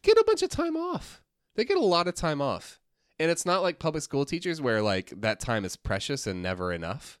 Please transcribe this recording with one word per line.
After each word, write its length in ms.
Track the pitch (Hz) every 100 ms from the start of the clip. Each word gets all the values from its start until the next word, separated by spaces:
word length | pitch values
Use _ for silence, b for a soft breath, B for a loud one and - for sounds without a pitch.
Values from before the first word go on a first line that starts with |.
get 140 | - 453
a 60 | 440
bunch 180 | 427
of 60 | 370
time 280 | - 339 320
off. 440 | 349 311 - - _ _ _ -
They 100 | 247
get 120 | 381
a 40 |
lot 260 | 220 170 175
of 60 | 175
time 260 | 170 147
off. 380 | 139 87 - - _ _ _ _
And 120 | 160
it's 140 | 165 185
not 180 | 185
like 160 | 180 -
public 240 | 156 156
school 200 | - 139 139
teachers 360 | 170 180 160
where, 200 | 131 110
like, 300 | 107 95 95 95
that 180 | 110 107
time 260 | - 113 101
is 100 | -
precious 520 | - 98 - 139 -
and 140 | 92
never 280 | 90 90 90
enough. 460 | 87 82 113 - -